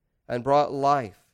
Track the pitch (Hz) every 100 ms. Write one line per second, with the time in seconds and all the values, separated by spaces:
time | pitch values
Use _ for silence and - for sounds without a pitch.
0 | _ _ - 123 120 143 143 139 139 143
1 | 110 - _